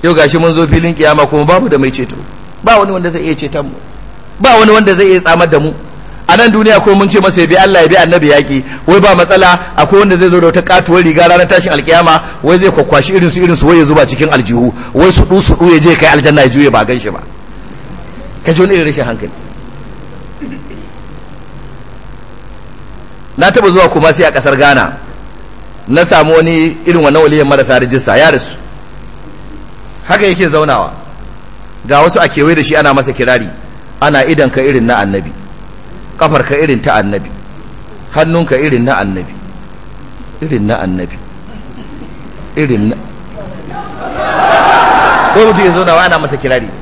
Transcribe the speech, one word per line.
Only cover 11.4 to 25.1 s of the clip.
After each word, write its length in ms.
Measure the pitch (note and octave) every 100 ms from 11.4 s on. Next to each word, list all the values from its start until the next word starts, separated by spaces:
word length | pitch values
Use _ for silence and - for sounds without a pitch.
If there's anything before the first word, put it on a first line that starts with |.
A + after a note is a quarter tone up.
| F3+
tashin 240 | F#3 F3+
alkiyama, 480 | D3 C#3 E3 E3+ D#3+ - -
wai 160 | C#3+ F3+
zai 120 | F#3+
kwakwashi 440 | E3 C3+ C#3+ C3+ F#3+
irin 140 | F3
su, 100 | E3+
irin 160 | F3+ D#3+
su, 100 | D3
wai 120 | E3+
ya 60 |
zuba 220 | D3 D#3 C#3
cikin 220 | B2+ D#3
aljihu, 420 | C3+ G#2 A#2 B2 - -
wai 160 | C3 D3+
su 120 | - -
du 140 | F#3+
su 140 | - -
du 140 | F3
ya 60 | D#3+
je 160 | E3 D#3+
kai 120 | D#3
aljanna 320 | D3 D3 D3
ya 60 | C3
juye 220 | B2 C#3+
ba 140 | A#2+
gan 140 | G#2+ B2
shi 100 | G#2
ba. 100 | F2 - - - - - - - - - - - -
Ka 80 | -
ji 80 | D#3+
wani 140 | F#3
irin 120 | F#3+ D3+
rashin 180 | C#3
hankali. 260 | A#2+ A2 G#2 - - - - - - - - - - - D4 C#4 - - - - - C#2+ - G1+ G1+ G1+ G1+ - - G1+ G1+ G1+ G1+ G1+ G1+ G1+ - - - - - - - -
Na 120 | F3+
taɓa 200 | A#3+ G3
zuwa 180 | F3 F3
Kumasi 360 | D#3 D#3+ D#3
a 60 | D#3+
ƙasar 260 | C#3 C3 C3+
Ghana, 360 | C#3+ C3+ F#2 - -